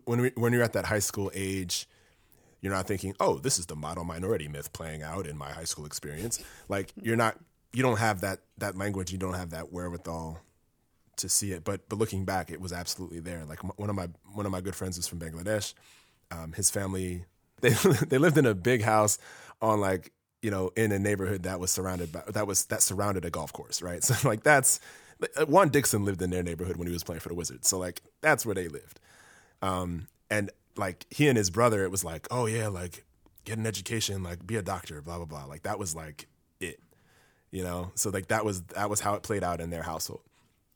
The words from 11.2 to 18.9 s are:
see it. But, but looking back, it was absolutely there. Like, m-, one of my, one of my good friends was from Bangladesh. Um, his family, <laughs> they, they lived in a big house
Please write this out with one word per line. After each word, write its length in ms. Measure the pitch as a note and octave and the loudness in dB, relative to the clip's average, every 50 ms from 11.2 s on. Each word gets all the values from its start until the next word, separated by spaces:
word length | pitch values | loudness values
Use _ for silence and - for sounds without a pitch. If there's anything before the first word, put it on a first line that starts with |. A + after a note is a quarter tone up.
| - F2+ | -2 0
see 220 | - - G#2 G2 | 0 0 0 0
it. 120 | F#2 E2 D#2 | -4 -4 -4
But, 240 | G#2+ G2 F#2 - - | -4 -4 -4 -6 -6
but 100 | G#2+ G2+ | -2 0
looking 280 | A2+ - G2 F#2+ F#2+ | 0 0 0 -2 -2
back, 240 | F#2+ F#2+ F#2 E2+ - | 0 0 -2 -2 -4
it 100 | E2 D#2+ | -8 -10
was 140 | F#2 F2+ F2+ | -8 -8 -8
absolutely 460 | F2 F2 - - - F#2 E2+ E2+ E2+ | -6 -6 -6 -6 -8 -8 -10 -10 -10
there. 260 | D#2+ F2+ F2 E2 D#2 | -8 -8 -8 -8 -10
Like, 180 | D2+ D#2 - - | -10 -12 -10 -8
m-, 80 | F#2+ - | -8 -6
one 120 | - G2+ G#2 | -4 -4 -2
of 80 | G2+ | -2
my, 120 | G2 F2+ F2 E2 - _ - G2+ | -2 -4 -6 -10 -14 _ -12 -8
one 100 | G#2 G2+ | -6 -4
of 80 | G2 | -4
my 80 | F#2+ F#2 | -4 -4
good 140 | F#2 G2 F#2 | -4 -6 -6
friends 240 | - F#2+ F#2 F2 E2+ | -6 -6 -6 -4 -6
was 100 | E2+ - | -6 -6
from 100 | F2 E2+ | -6 -8
Bangladesh. 540 | E2+ E2 D#2+ E2 F2 G2+ A2 G#2 G2+ - - - - - - - _ _ _ _ _ _ | -8 -8 -8 -6 -2 0 0 0 -2 -4 -8 -14 -20 -20 -20 -20 _ _ _ _ _ _
Um, 220 | F2 E2 D#2+ D#2+ | -10 -10 -8 -8
his 180 | D#2+ - G2 - | -4 -2 0 0
family, 540 | - G#2 G2 F#2+ F#2+ F#2 F#2 F2+ F2+ F2 F2 - _ _ | 0 0 -2 -2 -2 -2 -2 -4 -4 -6 -8 -12 _ _
<laughs> 180 | _ _ _ - | _ _ _ 4
they, 80 | - A#2+ | 6 6
they 480 | A2+ - - G3 D3 - - - C3+ C3 | 6 8 6 6 6 6 4 4 4 6
lived 180 | D3+ F3+ C#3+ | 6 8 8
in 80 | D#3 C#3 | 8 6
a 100 | A#2 G#2 | 6 4
big 280 | F#2 F2 A#2+ B2+ A#2 | 4 4 4 4 4
house 360 | G#2+ A#2 | 6 6